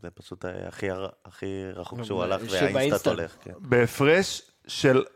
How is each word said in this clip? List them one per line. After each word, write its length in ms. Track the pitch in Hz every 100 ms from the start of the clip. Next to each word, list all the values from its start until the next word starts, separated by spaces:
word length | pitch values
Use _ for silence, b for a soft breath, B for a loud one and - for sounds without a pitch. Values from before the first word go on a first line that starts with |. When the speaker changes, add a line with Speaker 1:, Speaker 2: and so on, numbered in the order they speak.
Speaker 1:
זה 80 | 85
פשוט, 340 | - - 90
אה, 240 | 92 92 92
הכי 220 | - 98
הר-, 180 | 92 95 -
הכי 220 | - - 98 98 95
רחוק 240 | 92 87 120
Speaker 2:
נו, 60 |
Speaker 1:
שהוא 180 | 110 92
הלך, 180 | 90 95
Speaker 2:
שבאינסטנט. 340 | 113 92 139
Speaker 1:
והאינסטנט 320 | 127 139 101 139
הולך, 300 | 87 82 -
כן. 120 | - 90
Speaker 3:
בהפרש 840 | 127 120 117 - 139 175 190 - - _ -
של 380 | - 143 131 -